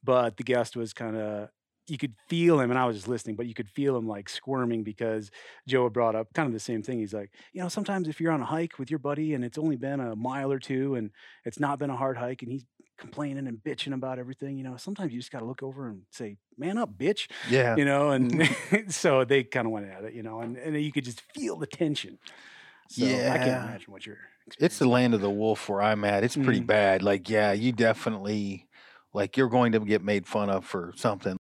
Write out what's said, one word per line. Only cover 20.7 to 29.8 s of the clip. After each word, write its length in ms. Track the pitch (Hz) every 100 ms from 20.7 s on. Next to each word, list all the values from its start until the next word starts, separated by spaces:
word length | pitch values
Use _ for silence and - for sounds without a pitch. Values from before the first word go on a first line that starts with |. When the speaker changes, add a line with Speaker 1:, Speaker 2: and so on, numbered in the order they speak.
| 151
Speaker 1:
you 100 | 151
could 140 | 143 123
just 160 | 117 -
feel 220 | - 254 85
the 120 | 151
tension. 500 | - 165 143 98 - - - - - - - _
So 160 | - 131
I 20 |
can't 360 | 127 123 123 127
Speaker 2:
Yeah. 180 | 127 117
Speaker 1:
imagine 240 | - -
what 120 | 98 -
you're 100 | 101 - _ -
Speaker 2:
It's 80 | -
the 80 | 170
Speaker 1:
experiencing. 240 | - 127
Speaker 2:
land 220 | 123 123 113
of 60 |
the 80 | 101
wolf 400 | 101 110 107 -
where 120 | 98
I'm 200 | 107 107 104
at. 180 | 101
It's 120 | 117 151
pretty 260 | 135 107
Speaker 1:
Mm. 60 | 117
Speaker 2:
bad. 340 | 107 101 95
Like, 260 | 98 101 90
yeah, 220 | 110 104
you 200 | 98 120
definitely, 960 | 113 113 110 - 107 98 107 101 95 _ - - - _
like, 240 | 101 101 -
you're 120 | 131
going 220 | 123 120
to 60 |
get 240 | 110